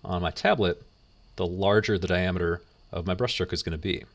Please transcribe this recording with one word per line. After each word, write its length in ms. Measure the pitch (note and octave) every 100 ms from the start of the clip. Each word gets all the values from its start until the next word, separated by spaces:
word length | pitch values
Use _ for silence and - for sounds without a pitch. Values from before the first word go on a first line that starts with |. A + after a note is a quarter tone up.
on 180 | F#2+ F2+
my 80 | F2
tablet, 500 | - G3 E3 F#2 - - _ _ _ -
the 120 | - F2+
larger 520 | F2+ G2 G#2 G#2 G2+
the 80 | F#2
diameter 560 | F2+ F2+ F2+ E2+ F2 - _ -
of 140 | F#2 F2
my 100 | F#2
brushstroke 360 | B2 - F2+
is 120 | E2+
gonna 140 | - D#2+
be. 260 | F#2+ - -